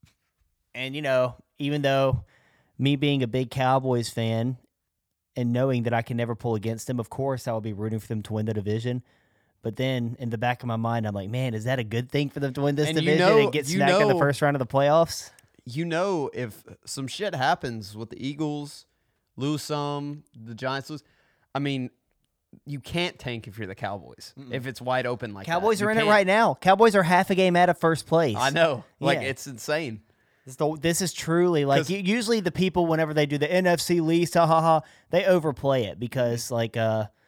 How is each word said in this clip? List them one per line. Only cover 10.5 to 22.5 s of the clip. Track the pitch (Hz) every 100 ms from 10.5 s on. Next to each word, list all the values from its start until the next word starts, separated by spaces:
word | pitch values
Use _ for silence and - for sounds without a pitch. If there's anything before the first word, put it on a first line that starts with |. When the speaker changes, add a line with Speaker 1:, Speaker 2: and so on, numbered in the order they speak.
| 123
Speaker 1:
of | 120
my |
mind, | 113 113 117 107
I'm |
like, | 101 98
"Man, | 123 131
is | 110
that | 113 131
a |
good | 107 117 123
thing | 143 143
for | 139
them | 139
to | 131
win | 143
this | 143 151
Speaker 2:
And | 160
you |
Speaker 1:
division | - 160 180
Speaker 2:
know, | 220
Speaker 1:
and | 208
get | 151 139
Speaker 2:
you | 175
Speaker 1:
smacked | - 185
in | 214
the |
Speaker 2:
know, | -
Speaker 1:
first | 143 139
round | 147 143
of |
the | 120
playoffs?" | 135 143 160 165 - - - _ _
Speaker 2:
you | - 127
know, | 170 160 196 175 135
if | - 120 - - -
some | - - 131
shit | - 202 131
happens | 135 180 139 113 98 104
with | 113
the | - 131
Eagles | 143 151 147 143 - - _ _ _ _ -
lose | 139 151
some, | - 147 143 143 143 147 -
the | 113 113 110
Giants | 131 135 -
lose, | 151 - _ _ _ _
I | 139
mean, | 143 135 127 - _ _ _ _ _